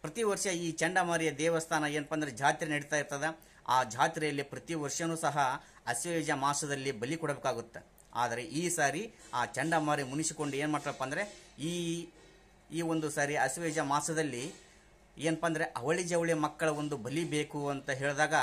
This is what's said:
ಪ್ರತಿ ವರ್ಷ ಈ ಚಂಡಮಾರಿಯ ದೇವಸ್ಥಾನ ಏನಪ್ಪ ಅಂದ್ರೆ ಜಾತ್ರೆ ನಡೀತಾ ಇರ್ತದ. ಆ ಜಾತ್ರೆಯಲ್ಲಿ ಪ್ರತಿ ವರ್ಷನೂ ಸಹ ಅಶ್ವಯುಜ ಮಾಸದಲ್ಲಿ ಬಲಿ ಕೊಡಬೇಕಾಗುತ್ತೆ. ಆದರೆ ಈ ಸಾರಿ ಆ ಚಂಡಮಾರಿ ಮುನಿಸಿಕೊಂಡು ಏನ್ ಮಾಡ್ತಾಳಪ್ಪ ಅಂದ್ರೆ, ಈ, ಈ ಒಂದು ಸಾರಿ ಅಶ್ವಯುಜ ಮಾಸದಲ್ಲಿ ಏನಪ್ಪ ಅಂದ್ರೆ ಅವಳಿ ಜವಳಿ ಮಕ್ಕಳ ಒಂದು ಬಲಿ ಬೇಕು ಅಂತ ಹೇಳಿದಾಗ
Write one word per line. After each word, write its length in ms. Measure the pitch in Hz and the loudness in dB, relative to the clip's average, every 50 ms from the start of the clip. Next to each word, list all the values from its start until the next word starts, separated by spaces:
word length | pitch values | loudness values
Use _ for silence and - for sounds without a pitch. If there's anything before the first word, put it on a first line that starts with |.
ಪ್ರತಿ 220 | - 156 156 240 226 | -10 -6 -2 0 2
ವರ್ಷ 240 | 208 196 185 - | 2 2 2 0
ಈ 240 | 202 180 170 175 165 | 0 0 0 0 -2
ಚಂಡಮಾರಿಯ 600 | 156 - 160 165 185 190 180 170 170 165 165 156 | 0 2 0 4 4 4 4 4 2 2 2 2
ದೇವಸ್ಥಾನ 520 | 143 135 156 165 170 160 156 - 170 156 151 | 2 2 2 4 4 2 2 2 0 0 2
ಏನಪ್ಪ 300 | 147 147 151 143 - 160 | 2 0 -2 -2 -2 -2
ಅಂದ್ರೆ 180 | 151 151 143 | -2 -2 -2
ಜಾತ್ರೆ 400 | 120 110 135 147 156 147 170 151 | -2 4 4 4 4 4 -2 -2
ನಡೀತಾ 260 | 147 147 143 143 151 | -2 -2 -2 0 0
ಇರ್ತದ. 260 | 147 143 - 147 139 147 160 160 - - - - - - | 0 0 -2 -4 -2 -2 -2 -4 -6 -16 -20 -20 -12 0
ಆ 160 | - 123 127 127 | 2 4 4 4
ಜಾತ್ರೆಯಲ್ಲಿ 600 | 113 107 120 147 170 165 165 156 151 143 139 139 | 2 2 2 2 2 4 0 -2 -2 0 -2 -4
ಪ್ರತಿ 300 | - - 131 - - 170 | -6 -8 -12 -6 -6 -4
ವರ್ಷನೂ 420 | 160 147 135 - - 170 165 160 | -4 -2 -4 -4 -2 -2 -2 -2
ಸಹ 480 | 160 165 147 139 147 139 127 135 143 - - - - - | 0 0 0 2 4 2 2 2 -2 -8 -16 -20 -10 -4
ಅಶ್ವಯುಜ 440 | 120 120 - - 175 170 165 147 151 | -4 -4 -2 -2 -2 -2 0 0 0
ಮಾಸದಲ್ಲಿ 600 | 151 135 135 143 143 - 156 143 143 135 135 139 | 0 2 2 0 2 0 0 -2 -2 -2 -2 -4
ಬಲಿ 260 | 131 104 117 127 160 | -2 -2 -4 -4 -2
ಕೊಡಬೇಕಾಗುತ್ತೆ. 680 | 160 160 147 143 - - 135 120 117 107 - - - - - - - - - - | -2 -2 -2 -4 0 0 -2 -2 -2 -6 -10 -14 -16 -16 -16 -20 -20 -20 -8 0
ಆದರೆ 300 | 117 120 120 117 120 123 | 0 0 0 0 -4 -6
ಈ 260 | - 131 151 175 170 | -4 -4 -2 0 0
ಸಾರಿ 440 | - 160 147 139 139 151 - - - - - - - | 2 2 2 2 2 0 -6 -8 -12 -18 -16 -4 -2
ಆ 120 | 123 120 | -2 -2
ಚಂಡಮಾರಿ 580 | 110 - 127 139 165 170 160 151 151 147 143 139 | 0 0 -2 0 2 2 2 4 2 2 0 0
ಮುನಿಸಿಕೊಂಡು 540 | 123 135 151 156 - 151 - 151 143 135 | -2 -2 -2 -2 -2 -2 -2 -4 -2 -2
ಏನ್ 140 | 135 147 151 | -2 0 0
ಮಾಡ್ತಾಳಪ್ಪ 320 | 151 139 - 143 131 - 135 | 0 0 -2 -4 -4 -4 -4
ಅಂದ್ರೆ, 320 | 131 147 175 208 208 - - - - - - | -4 -2 -4 -4 -6 -8 -18 -20 -20 -12 -6
ಈ, 480 | 135 165 175 175 170 165 165 170 170 170 - - - - - - - - - - - - | -6 -4 -2 -2 -2 -2 -2 -4 -6 -10 -16 -20 -20 -20 -20 -20 -20 -20 -20 -20 -16 -8
ಈ 100 | 151 165 | -4 -2
ಒಂದು 280 | 170 165 165 160 156 151 | 0 0 0 0 0 -2
ಸಾರಿ 260 | 143 156 143 143 147 | 0 0 0 0 2
ಅಶ್ವಯುಜ 440 | 147 123 135 - 170 170 165 147 160 | 2 2 2 0 -2 -4 -2 0 0
ಮಾಸದಲ್ಲಿ 760 | 147 139 139 147 147 - 160 156 156 143 123 120 131 170 - - - - - - - - - - - - - | 0 2 2 2 2 0 0 0 0 -2 -2 -4 -6 -8 -10 -14 -20 -20 -20 -20 -20 -20 -20 -20 -20 -20 -10
ಏನಪ್ಪ 280 | - 135 165 165 156 170 | -2 0 0 0 2 0
ಅಂದ್ರೆ 200 | 170 160 156 165 | 0 0 0 -2
ಅವಳಿ 380 | - - 113 120 143 170 185 180 | -2 -4 -4 0 0 0 0 0
ಜವಳಿ 300 | 165 175 170 170 165 165 | 2 2 2 4 2 2
ಮಕ್ಕಳ 360 | 151 151 147 - - 165 160 | 2 2 -2 0 0 0 0
ಒಂದು 280 | 151 147 151 147 147 | 0 0 -2 -4 -4
ಬಲಿ 280 | 120 104 123 139 160 170 | -4 -4 -2 -2 -2 0
ಬೇಕು 440 | 151 147 151 147 147 - 147 143 143 | 0 0 0 -2 -2 -4 -4 -2 -2
ಅಂತ 200 | 139 135 131 - | -2 -2 -2 -4
ಹೇಳಿದಾಗ 440 | 139 127 135 143 143 139 151 151 156 147 | -2 0 0 -2 2 2 2 4 4 2